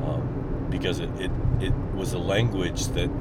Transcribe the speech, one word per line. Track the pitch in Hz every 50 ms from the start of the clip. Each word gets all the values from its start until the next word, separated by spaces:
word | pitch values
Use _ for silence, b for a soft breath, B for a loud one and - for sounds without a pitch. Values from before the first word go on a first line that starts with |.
| 123
um, | 127 123 123 - 127 - - - - - - - -
because | - - - 92 87 -
it, | - 87 - -
it, | - - - - - - - -
it | - - - - - - -
was | - 95 - -
a | 90
language | 87 92 98 104 113 117 - 95 90 85 80 - -
that | - - 87 87 90 - -